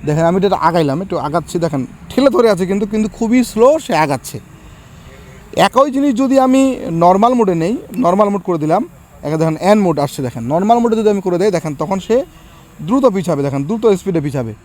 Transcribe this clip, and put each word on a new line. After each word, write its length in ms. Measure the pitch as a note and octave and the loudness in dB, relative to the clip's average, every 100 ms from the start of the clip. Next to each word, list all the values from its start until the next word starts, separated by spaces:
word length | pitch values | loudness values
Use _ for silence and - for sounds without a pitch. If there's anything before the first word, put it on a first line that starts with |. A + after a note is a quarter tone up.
| C#3+ | -2
দেখেন 200 | D3+ E3 | 0 0
আমি 200 | F#3+ F#3+ | 2 0
এটা 120 | - | 2
আগাইলাম, 440 | D#3+ F3 D3+ C#3 | 2 2 0 -2
একটু 160 | G3 E3+ | -4 -6
আগাচ্ছি, 420 | C#3+ E3 D3 F3 | -4 -4 -4 -4
দেখেন 260 | D#3+ D3 B2 - - | -2 -4 -6 -12 -6
ঠেলে 200 | - C#4 | 0 2
ধরে 200 | B3 A3+ | 4 2
আছে 160 | F#3 F#3 | 2 -2
কিন্তু, 200 | G3 G3+ | -2 -2
কিন্তু 240 | G#3+ G#3+ | -2 -4
খুবই 340 | - A3+ B3 | -4 0 2
স্লো 360 | A#3 G#3+ B3 D#4 | 0 2 4 2
সে 160 | - E3+ | 0 0
আগাচ্ছে। 440 | D3+ C3+ - G#2 - - - - - - - - - - - - | 0 -2 -6 -16 -18 -20 -20 -20 -20 -20 -20 -20 -20 -20 -10 0
একই 340 | F#3+ B3 C#4+ | 2 4 0
জিনিস 240 | C4 C#4+ A3 | 2 0 0
যদি 240 | C4+ C4+ | 2 2
আমি 400 | C4 C4 C4+ B3+ - | 4 4 2 0 -6
নরমাল 420 | E3 F3 F#3+ A#3 | 2 4 4 2
মোডে 220 | B3+ G#3 E3+ | 2 2 0
নেই, 220 | E3 C4+ - F#3 | -2 -4 -8 -2
নরমাল 320 | E3+ F#3+ G#3 | 0 2 2
মোড 120 | G3+ | 0
করে 160 | F#3 E3+ | -4 -4
দিলাম, 320 | D#3 F3+ E4 - - - | 0 -2 -2 -12 -20 -12
এখানে 160 | D3 D3+ | -6 -2
দেখেন 200 | D#3+ D#3 | -2 0
এন 220 | F3+ G#3+ | 2 2
মোড 200 | F#3+ D3 | 2 0
আসছে, 220 | C#3+ - | -2 -4
দেখেন 220 | B2+ A#2+ | -8 -6
নরমাল 360 | A#2 D#3 G3+ A#3+ | -4 -2 2 2
মোডে 160 | A#3 A3 | 2 0
যদি 140 | G#3+ | 0
আমি 120 | G3+ | 0
করে 160 | F#3 F3 | -2 0
দেই, 140 | G#3 | 0
দেখেন 240 | F3 D#3 C#3 | 0 -4 -8
তখন 240 | D#3 F#3+ | -4 -4
সে 260 | - A#3 F#4 - - - - - | 0 -2 -2 -14 -20 -20 -20 -14
দ্রুত 240 | D3 C4 C4 | -2 2 2
পিছাবে, 380 | G3 F3 D3 | 0 -2 -2
দেখেন 200 | C#3+ C#3 | -2 -4
দ্রুত 220 | C#3+ A3 A3+ | -4 -2 0
স্পিডে 360 | F#3+ G3 E3 | 0 -2 -4
পিছাবে 320 | C#3+ C3+ A2+ G#2+ | -4 -6 -6 -10